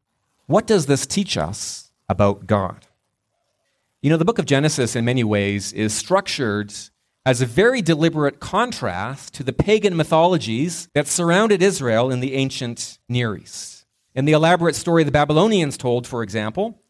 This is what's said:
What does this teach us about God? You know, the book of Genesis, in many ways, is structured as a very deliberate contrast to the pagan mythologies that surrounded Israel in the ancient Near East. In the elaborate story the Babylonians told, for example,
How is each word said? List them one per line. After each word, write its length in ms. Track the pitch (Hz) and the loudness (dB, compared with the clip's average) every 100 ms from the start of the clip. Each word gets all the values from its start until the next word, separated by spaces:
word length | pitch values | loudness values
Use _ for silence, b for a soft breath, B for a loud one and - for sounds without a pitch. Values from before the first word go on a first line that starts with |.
| _ _ _ _ - | _ _ _ _ -2
What 200 | 185 220 | 0 2
does 200 | 208 139 | 2 2
this 200 | 139 - | 0 0
teach 300 | - 196 - | -4 -2 -2
us 540 | 78 110 - - - _ - | -4 -6 -12 -14 -18 _ -4
about 380 | 92 101 98 95 | 0 2 0 -2
God? 400 | 104 92 - _ _ _ _ _ _ _ _ _ _ _ _ | -2 -2 -8 _ _ _ _ _ _ _ _ _ _ _ _
You 80 | 143 | 0
know, 80 | 160 | 2
the 80 | |
book 140 | 175 233 | 2 0
of 80 | 151 | 0
Genesis, 500 | 135 151 151 117 123 | 2 2 0 -2 0
in 80 | |
many 200 | 117 127 | 0 0
ways, 480 | 110 104 101 101 101 | 2 0 0 -2 -4
is 180 | 101 107 | -4 -4
structured 800 | 107 - 185 190 - 120 101 104 - - _ _ _ 127 | -4 -2 -2 -2 -4 -4 -4 -6 -12 -18 _ _ _ -2
as 160 | 123 | 0
a 40 | 127 | 0
very 360 | 113 226 262 | 0 2 2
deliberate 580 | 160 156 165 156 143 - | 0 2 2 0 -2 -4
contrast 960 | - 185 247 - 110 87 107 139 - | -4 -2 -2 -4 -6 -4 -8 -10 -14
to 80 | - | -10
the 100 | 131 | -4
pagan 420 | - - 214 202 | -2 2 2 2
mythologies 920 | 170 147 160 175 175 110 113 170 - - | 0 2 4 4 2 0 -2 -2 -6 -6
that 120 | 147 147 | -4 -2
surrounded 560 | - 170 175 220 196 | 0 2 4 4 4
Israel 480 | 190 160 131 110 127 | 2 2 0 2 2
in 100 | 127 | -2
the 140 | 131 | -2
ancient 640 | 135 135 - 120 117 - - - | -2 -2 -4 -8 -8 -12 -14 -6
Near 260 | 123 117 95 | -2 -2 -4
East. 480 | - - - - _ _ _ | -10 -16 -16 -18 _ _ _
In 100 | 127 | -2
the 80 | 139 | 2
elaborate 440 | 156 160 175 170 135 | 4 4 4 2 0
story 280 | - 165 | 2 2
the 60 | 147 | 4
Babylonians 640 | 147 147 151 214 208 151 - | 2 2 4 4 2 0 -2
told, 300 | 123 120 120 | -2 -2 -2
for 160 | 120 | -6
example, 580 | 110 107 107 113 220 - _ | -4 -4 -4 -4 -6 -8 _